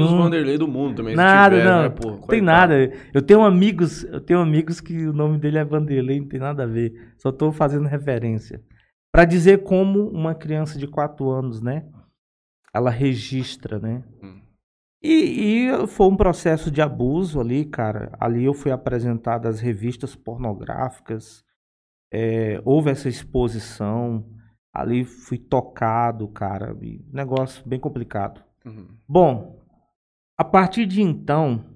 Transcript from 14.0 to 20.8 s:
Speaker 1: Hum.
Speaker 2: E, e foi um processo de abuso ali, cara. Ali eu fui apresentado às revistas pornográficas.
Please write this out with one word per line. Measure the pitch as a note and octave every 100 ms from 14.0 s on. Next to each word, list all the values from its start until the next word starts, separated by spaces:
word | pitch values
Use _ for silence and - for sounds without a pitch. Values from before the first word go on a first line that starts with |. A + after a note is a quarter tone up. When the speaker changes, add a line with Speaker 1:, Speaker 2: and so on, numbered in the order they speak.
| A2 -
Speaker 1:
Hum. | G2 G2 _ _ _ _ _ _
Speaker 2:
E, | D4+ D#3+ - - G#3 A3+ B3+
e | - G#3
foi | - G3
um | G3
processo | F#3+ E3+ E3+ D#3+ D#3+
de | C#3
abuso | D3+ A#2+ B2 D#3+ F#3 D3
ali, | A#2 C3+ D3
cara. | - A2 G#2+ A2 -
Ali | A#2+ A#2 C3+
eu |
fui | C#3+ C#3+
apresentado | B2+ B2+ B2 A#2+ A#2 A#2 A#2 A#2
às | A2
revistas | A#2+ G2+ A#2 B2 B2 -
pornográficas. | - A#2+ A#2+ G2 - -